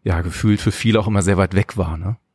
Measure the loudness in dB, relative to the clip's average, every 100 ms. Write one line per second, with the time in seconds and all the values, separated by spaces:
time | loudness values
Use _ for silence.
0 | -4 -2 -2 -2 0 2 0 -2 2 2
1 | 2 0 2 2 2 0 -2 -2 -4 -4
2 | -6 -6 _